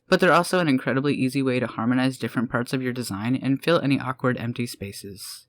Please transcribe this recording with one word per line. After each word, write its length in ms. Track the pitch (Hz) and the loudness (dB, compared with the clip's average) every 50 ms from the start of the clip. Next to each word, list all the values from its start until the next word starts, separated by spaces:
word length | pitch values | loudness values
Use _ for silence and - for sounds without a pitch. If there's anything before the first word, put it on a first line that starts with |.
| _ - | _ 0
but 120 | - 175 | 2 4
they're 140 | 185 180 147 | 6 6 6
also 260 | 165 175 - - 185 | 6 4 4 2 2
an 80 | 180 156 | 4 4
incredibly 480 | 135 127 - 135 120 135 135 147 135 | 2 2 2 0 0 0 2 0 0
easy 260 | - 131 131 127 139 | 0 0 0 0 0
way 180 | 135 131 123 127 | 0 0 0 0
to 80 | 123 110 | -2 -2
harmonize 500 | - - 113 117 127 127 127 131 131 - | -4 -2 0 0 2 2 2 0 0 -2
different 340 | - 120 - - 113 - | -4 -4 -2 -2 -2 0
parts 220 | - 120 120 - - | 0 -2 -2 -2 -4
of 80 | 131 | -4
your 120 | 127 127 120 | -2 -4 -4
design 420 | 123 120 - 101 98 104 120 131 | -4 -6 -6 -6 -4 -2 -2 -2
and 280 | 127 - 131 135 135 - | 0 0 0 -2 0 0
fill 160 | - 170 160 | 2 2 2
any 180 | - 135 139 - | 2 2 0 0
awkward 380 | - 127 131 - - 127 123 - | 0 -4 -6 -2 -2 -2 -2 -2
empty 300 | - 117 117 - 120 120 | -2 -4 -4 -4 -6 -6
spaces. 800 | - - 98 101 98 - - 101 98 87 - - - - - | -8 -10 -10 -12 -10 -12 -14 -14 -14 -14 -14 -16 -16 -16 -18